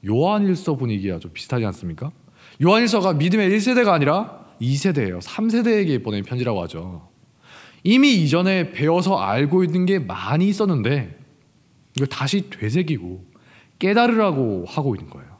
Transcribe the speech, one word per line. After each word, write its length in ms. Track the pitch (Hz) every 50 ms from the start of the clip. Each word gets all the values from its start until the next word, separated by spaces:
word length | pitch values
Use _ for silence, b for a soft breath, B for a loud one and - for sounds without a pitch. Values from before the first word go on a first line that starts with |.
| -
요한일서 680 | 95 107 120 151 180 208 214 202 196 185 165 - - 156
분위기와 420 | 127 127 120 107 101 95 98 90 82
좀 140 | - 85 -
비슷하지 320 | - - - - 123 113
않습니까? 460 | 104 90 - - 87 82 76 - 143 - _ _ B B B B B B B 139
요한일서가 520 | 170 196 220 240 233 196 220 180 190 175
믿음의 340 | 147 147 175 180 220 208 185
일 100 | 196 214
세대가 320 | 202 247 254 240 240 208 185
아니라 540 | 160 143 135 151 185 220 226 - - - - - -
이 180 | 113 123 135
세대예요. 440 | 139 - 196 175 139 117 95 90 87
삼 300 | 90 - - - 220 233
세대에게 520 | 220 233 233 233 226 214 202 170 143 123 -
보낸 200 | 110 104 101 98
편지라고 380 | - 123 123 120 120 110 95 87
하죠. 480 | 82 - 82 82 92 90 82 - - _ _ _ _ _ B B B B B B B B B B
이미 320 | 180 220 254 277 285 254 196 160
이전에 500 | 143 135 170 180 190 190 185 170 - -
배워서 460 | - 143 151 165 180 180 190 196 -
알고 460 | 92 98 101 120 143 147 156 185 185
있는 220 | 170 151 180 180
게 120 | 180 196 190
많이 500 | 143 104 - - - 101 127 156 180 202
있었는데 680 | 208 202 220 196 180 135 107 113 139 143 117 87 - - - _ _ _ _ _ _ _ _ _ _ _ _ _ _
이걸 120 | - 139 135
다시 420 | - - 135 139 - 202 185 -
되새기고 760 | - - - 107 110 170 185 156 156 110 87 90 90 92 92 - _ b b b b b b b b _
깨달으라고 880 | - 190 208 220 240 247 240 220 214 196 165 139 131 113 101 92 87 -
하고 260 | - - 143 135 113
있는 160 | - - -
거예요. 200 | - - - - - -